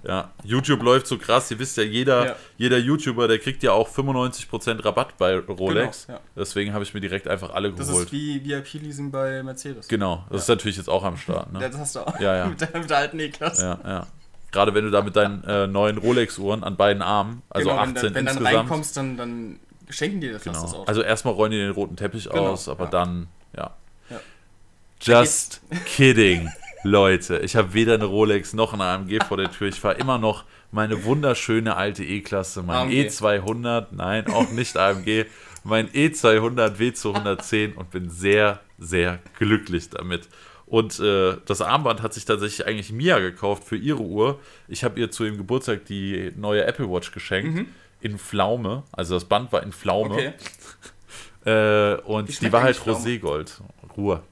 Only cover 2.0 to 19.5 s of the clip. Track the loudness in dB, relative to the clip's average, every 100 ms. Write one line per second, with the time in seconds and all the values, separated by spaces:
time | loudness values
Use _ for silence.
2 | 4 4 2 -4 -16 -2 2 4 4 0
3 | 0 0 2 2 0 0 4 4 2 -2
4 | -2 0 -2 -4 -8 -6 -4 0 0 0
5 | -4 0 2 2 -2 -4 0 2 0 -6
6 | -16 -18 -16 -8 -4 -2 -2 -4 -6 -6
7 | -6 -6 -4 -4 -4 -4 -4 -4 -2 0
8 | -2 -6 -6 -8 -6 -8 -8 -12 -12 -10
9 | -8 -4 -4 -6 -10 -12 -12 -14 -4 -2
10 | -2 -4 -6 -4 0 0 0 -6 -2 0
11 | 0 -6 -6 -6 -6 -8 -8 -6 -8 -6
12 | -8 -2 0 2 0 -4 -6 -6 0 0
13 | 0 -4 -8 -4 -4 -2 -2 -4 -6 -8
14 | -8 -16 -20 -18 -4 2 4 4 4 2
15 | 4 2 2 0 -2 0 2 2 2 2
16 | 2 2 2 -2 -2 -2 -4 4 4 4
17 | 2 0 0 -6 -6 -2 2 2 0 0
18 | -2 0 -2 0 2 2 2 -4 -4 -6
19 | -6 -6 -8 -8 -10